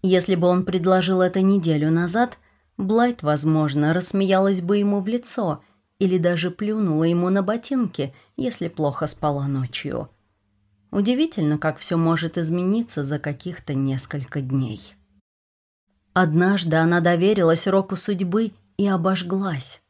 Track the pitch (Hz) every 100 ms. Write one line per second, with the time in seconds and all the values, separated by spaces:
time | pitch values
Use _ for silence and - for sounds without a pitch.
0 | 190 185 196 180 180 180 185 185 170 185
1 | 175 185 180 190 190 196 165 151 156 165
2 | 175 208 240 - _ _ _ - 196 220
3 | 247 240 151 151 151 156 151 143 151 170
4 | 180 196 190 190 196 185 175 208 202 202
5 | 190 240 233 - 185 143 _ _ _ _
6 | 190 185 175 170 180 180 208 220 190 156
7 | 165 175 175 196 190 226 - 262 220 -
8 | 139 - _ - 127 - 165 - 147 135
9 | 147 - 151 143 139 135 127 - 143 120
10 | - _ _ _ _ _ _ _ _ 202
11 | 208 254 320 254 151 151 156 151 - 170
12 | 165 165 165 175 160 175 185 220 233 -
13 | 139 147 147 135 180 165 - 135 135 135
14 | - 147 131 147 131 135 123 104 - _
15 | _ _ _ _ _ _ _ _ _ _
16 | _ 185 175 160 180 202 170 156 165 175
17 | 170 175 190 208 165 165 202 196 190 180
18 | - 190 185 202 226 - _ - 202 190
19 | 185 190 175 190 196 147 - - _